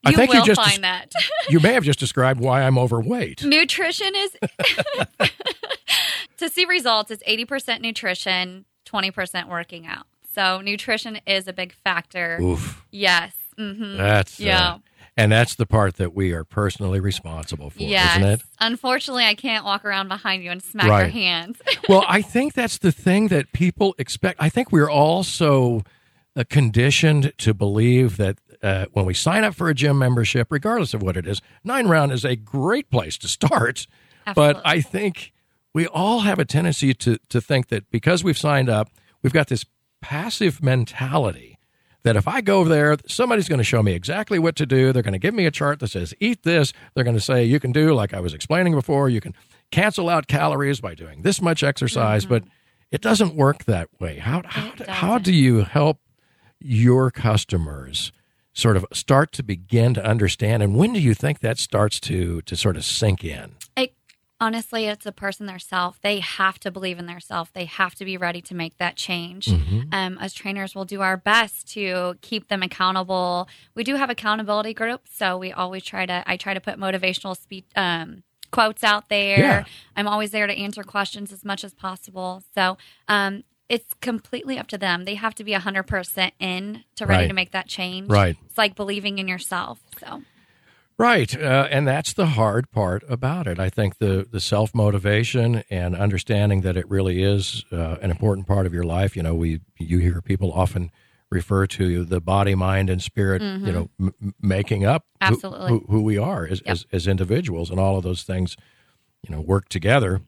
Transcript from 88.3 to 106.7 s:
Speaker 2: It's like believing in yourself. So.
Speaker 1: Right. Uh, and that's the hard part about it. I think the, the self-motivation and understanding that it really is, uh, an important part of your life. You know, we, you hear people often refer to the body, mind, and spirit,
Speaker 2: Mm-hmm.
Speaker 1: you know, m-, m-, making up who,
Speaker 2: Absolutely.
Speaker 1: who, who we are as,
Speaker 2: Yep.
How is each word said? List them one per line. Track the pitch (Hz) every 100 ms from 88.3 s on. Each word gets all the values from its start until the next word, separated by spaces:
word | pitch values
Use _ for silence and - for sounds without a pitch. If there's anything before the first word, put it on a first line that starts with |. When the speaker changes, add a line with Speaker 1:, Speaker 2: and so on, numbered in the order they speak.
| 156 _
Speaker 2:
It's | -
like | 107 92
believing | 98 101 208 196
in | 190
yourself. | 185 - 185 - - _ -
So. | - - - _ _ _ _ _ _ _
Speaker 1:
Right. | 233 220 117 -
Uh, | 156 131 139
and | 143 143
that's | 139 165
the | - 175
hard | 120 110 104 127
part | - 95 90 -
about | 123 127 170 139
it. | 90
I | 95
think | - 98 -
the, | 104 95 98
the | 110
self-motivation | - 104 107 113 104 101 98 104 113 127 117 117 -
and | 95 90 90
understanding | 101 95 - 104 101 95
that | 92 90
it | -
really | 98 95 90
is, | 98 101 92 - -
uh, | 85 82 82
an | 95
important | 85 107 98 95
part | 98 92
of |
your | 87
life. | 85 85 98 -
You |
know, | 82 82
we, | 82 80 - _
you | 80 87
hear | 87 87
people | - 92 92
often | 82 92 92 85 _ _ _ _
refer | 90 85 98 95
to | - 92 87
the | 85 90
body, | 85 98 98 95
mind, | 92 95 95
and | 92
spirit, | - - 98 92
Speaker 2:
Mm-hmm. | 101 95 98
Speaker 1:
you |
know, | 87 85 _
m-, | 95 -
m-, | 101 -
making | - 92 101 107 98
up | 156 _ _
who, | 190 113
Speaker 2:
Absolutely. | 95 - 113
Speaker 1:
who, | 113 -
who | 110
we | 107 101
are | 120 190 82
as, | 92
Speaker 2:
Yep. | -